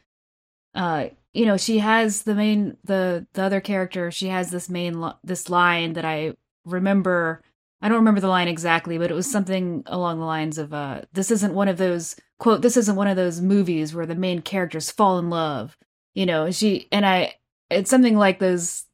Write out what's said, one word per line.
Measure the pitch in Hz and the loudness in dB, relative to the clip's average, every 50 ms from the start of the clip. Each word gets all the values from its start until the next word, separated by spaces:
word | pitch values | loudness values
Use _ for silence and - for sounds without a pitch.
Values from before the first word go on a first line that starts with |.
| _ _ _ _ _ _ _ _ _ _ _ _ _ _ - | _ _ _ _ _ _ _ _ _ _ _ _ _ _ -8
uh, | 185 185 175 165 147 120 - - _ _ _ - | -4 -4 -2 -2 -2 -4 -6 -8 _ _ _ -2
you | - 233 | 2 2
know, | 220 196 | 4 2
she | 185 - - 220 214 | 2 2 0 0 2
has | 208 220 220 226 226 214 202 - - | 2 2 2 2 2 0 -2 -2 -2
the | 214 208 | -2 0
main, | 202 214 214 214 208 202 175 - - _ | 0 2 2 2 2 0 -2 -4 -8 _
the, | - 196 190 185 185 175 170 - - - | -2 0 0 0 0 -2 -4 -6 -8 -4
the | 190 | -2
other | 190 196 196 196 | -2 0 0 -2
character, | 190 - 202 190 185 180 - 185 175 175 | -2 -2 -2 -2 -2 -4 -4 -4 -6 -4
she | 170 - 190 | -4 -4 -4
has | 190 185 185 180 170 | -4 -2 -2 -4 -4
this | 180 180 - - | -6 -8 -8 -6
main | 180 175 175 175 170 165 | -6 -4 -4 -4 -4 -6
li-, | 165 156 - _ - | -6 -8 -10 _ -10
this | 165 185 165 - - | -8 -8 -8 -4 0
line | 180 175 175 175 175 170 170 165 160 | 2 4 4 4 4 2 -2 -4 -4
that | 170 165 | -4 -4
I | 160 156 151 156 156 - _ _ _ _ _ - | -4 -4 -4 -4 -6 -8 _ _ _ _ _ -10
remember. | 170 180 180 185 196 196 196 180 185 180 175 170 160 160 - _ _ _ _ _ _ _ - | -6 -4 0 2 2 2 2 2 2 0 0 0 -2 -4 -6 _ _ _ _ _ _ _ -4
I | - | -2
don't | 208 233 226 | 0 2 4
remember | 226 220 214 202 | 6 4 4 4
the | 185 | 2
line | 190 185 180 175 175 | 2 2 2 2 0
exactly, | 170 165 165 175 165 165 - 170 170 165 | -2 -2 0 0 0 0 0 -2 -4 -2
but | 170 175 | -2 -2
it | - | -2
was | 170 180 180 | -2 -4 -2
something | 240 208 196 180 190 185 180 175 170 - - | -2 -2 -2 -2 -2 -2 -2 -4 -4 -6 -8
along | - - 180 180 170 165 160 | -6 -4 -4 -2 -2 -2 -4
the | 160 | -4
lines | 160 160 156 156 160 156 | -4 -4 -4 -4 -4 -6
of, | 160 151 147 156 | -6 -8 -8 -8
uh, | 147 143 139 127 - - - - | -8 -8 -8 -8 -10 -12 -8 -6
"This | 196 190 190 | -4 -2 0
isn't | 233 202 202 202 196 | 0 0 0 0 0
one | 190 202 196 | 0 0 0
of | 180 | 0
those," | 165 185 180 175 170 165 - - - _ _ _ | 0 0 0 0 -2 -4 -8 -12 -16 _ _ _
quote, | - - 226 220 - | -2 2 2 4 4
"this | - 247 233 | 4 4 4
isn't | 247 220 202 202 | 4 2 2 2
one | 190 202 | 2 2
of | 202 190 | 0 2
those | 185 185 175 165 170 | 2 0 0 0 0
movies | 180 190 196 202 196 175 170 156 156 151 160 | 0 2 2 2 2 2 0 -2 -2 -4 -4
where | 170 165 | -6 -6
the | 160 165 | -6 -4
main | 175 185 185 180 170 | -2 -2 -2 -2 -4
characters | - - 202 196 180 170 - 160 151 - | -6 -6 -4 -4 -4 -4 -4 -6 -8 -6
fall | - - 214 190 185 | 0 2 2 4 2
in | 180 170 170 | 2 0 -2
love," | 170 165 160 151 147 120 107 156 - _ _ _ _ _ _ _ - | -2 -2 -2 -2 -4 -6 -8 -10 -14 _ _ _ _ _ _ _ -4
you | 190 190 | -2 0
know, | 180 170 156 156 170 | 0 2 0 0 -2
she, | 180 - 214 214 190 - - - | -2 0 0 0 0 0 -2 -2
and | - 208 202 | 0 2 2
I, | 196 185 180 - - - _ _ _ _ _ _ - | 4 4 2 0 -2 -6 _ _ _ _ _ _ -2
it's | - 190 196 - | -2 -2 0 4
something | 262 262 254 233 220 | 4 6 6 6 6
like | 208 208 190 190 - | 6 4 4 4 2
those, | 196 185 180 175 170 165 - - - _ | 2 0 0 0 -2 -6 -8 -10 -14 _